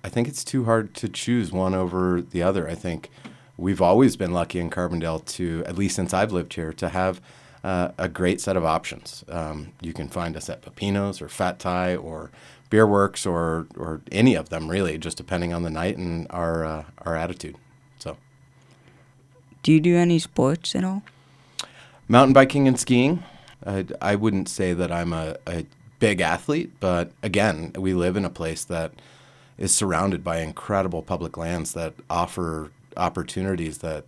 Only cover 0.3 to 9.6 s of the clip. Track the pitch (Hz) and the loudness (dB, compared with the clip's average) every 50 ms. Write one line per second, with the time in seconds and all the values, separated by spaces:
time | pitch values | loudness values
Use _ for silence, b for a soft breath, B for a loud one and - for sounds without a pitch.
0.3 | 139 - - - - 135 120 113 113 113 107 101 - - - 104 - - - - | -4 -8 -8 -4 -2 0 2 4 4 2 2 -2 -8 -8 -8 -6 -6 -6 -2 0
1.3 | 123 120 104 87 95 92 95 92 95 92 92 87 90 92 92 90 90 87 87 - | 0 0 0 0 0 0 0 2 2 0 0 0 0 2 2 2 2 0 -2 -2
2.3 | - 90 85 92 98 98 80 78 85 - - 90 82 76 - - B B B B | -2 0 2 2 2 2 -2 -4 -6 -6 -6 -6 -6 -6 -10 -16 B B B B
3.3 | B B B B B - 85 95 101 90 92 87 95 113 135 131 - - 101 87 | B B B B B -4 -2 -2 2 4 6 6 8 8 6 6 4 2 -4 -2
4.3 | 90 87 85 - - 90 85 82 - 92 90 85 87 82 80 82 80 80 - - | 0 -2 -2 -2 -2 -4 -4 -2 -2 -2 -2 -2 -2 -2 -2 -2 -4 -4 -6 -10
5.3 | - - 90 85 82 80 - - 87 87 101 92 - - 92 85 98 92 101 107 | -6 -4 -4 -4 -2 -4 -6 -6 -4 -2 -2 -2 0 -2 -2 0 2 0 0 0
6.3 | 98 87 80 - - - 82 80 78 - 95 82 82 92 92 95 90 92 b b | 0 -4 -4 -4 -8 -8 -8 -8 -6 -6 -6 -4 -2 0 0 0 -2 -4 b b
7.3 | b b b b b b b 95 92 90 90 - - - 92 90 76 82 90 87 | b b b b b b b -4 -2 -2 -2 -2 -4 -6 -6 -6 -4 0 0 0
8.3 | 101 - - 101 95 92 82 80 78 82 - - - - - - - - - - | 0 0 -2 -2 0 0 2 2 0 0 -2 -6 -12 -12 -14 -18 -18 -18 -16 -10
9.3 | 85 85 80 78 78 76 | -8 -8 -6 -6 -8 -10